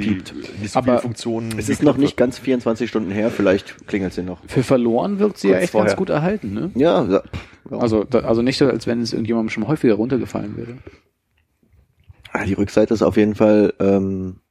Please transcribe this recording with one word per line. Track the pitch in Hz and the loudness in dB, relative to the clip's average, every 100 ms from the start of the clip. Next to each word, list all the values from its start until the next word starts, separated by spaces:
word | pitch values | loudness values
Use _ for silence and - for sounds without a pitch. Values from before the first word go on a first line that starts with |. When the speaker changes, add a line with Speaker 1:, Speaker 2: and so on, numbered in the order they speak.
Speaker 1:
sie | 104 92 | -2 -4
Speaker 2:
gepiept. | - - - - | -6 -16 -14 -12
Speaker 1:
nicht | 104 | -4
so | 135 | -2
Speaker 3:
Aber | 127 | 2
Speaker 1:
viele | 120 | 0
Funktionen. | 123 110 120 113 113 110 | -2 -8 -6 -6 -6 -6
Speaker 2:
Es | 107 | -4
Speaker 1:
wie | |
Speaker 2:
ist | - | 2
noch | 147 | 2
Speaker 1:
Knöpfe. | 131 | 2
Speaker 2:
nicht | 143 - | 0 2
ganz | 127 - | -2 0
vierundzwanzig | - 123 117 113 117 | -2 -2 0 -2 -2
Stunden | 110 90 | -4 -4
her, | 101 113 | -2 -2
vielleicht | 107 98 98 - - - | 2 2 2 -2 -18 -6
klingelt | 101 92 | -4 -4
sie | 90 | -6
noch. | 90 90 - | -8 -10 -4
Speaker 3:
Für | - | -2
verloren | 123 131 117 117 185 202 | 2 2 2 0 0 0
wirkt | 208 - | -2 0
sie | 196 | 2
ja | |
Speaker 4:
Kurz | 185 180 | 2 2
Speaker 3:
echt | |
ganz | 220 | 2
Speaker 4:
vorher. | 214 196 | 2 0
Speaker 3:
gut | 190 | 0
erhalten, | 151 170 208 107 | 0 0 -2 -4
ne? | 104 170 | -6 -4
Speaker 2:
Ja, | 220 170 190 107 | 2 4 4 2
ja, | 95 - - - _ - | 0 0 -14 -14 _ -10
ja. | 117 | -2
Speaker 3:
Also, | 120 110 98 | 0 0 2
da, | - | 0
also | 139 117 | 2 0
nicht | 120 127 | 0 2
so, | 139 | 2
als | 117 120 | 0 -2
wenn | 117 | -4
es | 117 | -4
irgendjemandem | - 113 113 110 | -4 -2 -2 -2
schon | - 107 | -4 -4
häufiger | 156 127 | 0 2
runtergefallen | 104 123 127 107 107 104 113 | 2 0 -2 -4 -8 -8 -10
wäre. | 117 127 - - _ _ _ _ _ _ _ _ _ _ _ - - | -12 -14 -20 -20 _ _ _ _ _ _ _ _ _ _ _ -20 -8
Speaker 2:
Ah, | - | -6
die | 92 | -2
Rückseite | 95 101 - 110 110 | -2 0 2 2 4
ist | |
auf | 95 107 | 2 4
jeden | 104 104 | 2 4
Fall, | 107 104 101 - | 6 6 4 2
ähm, | 98 98 98 95 92 95 _ | 2 2 0 -4 -8 -12 _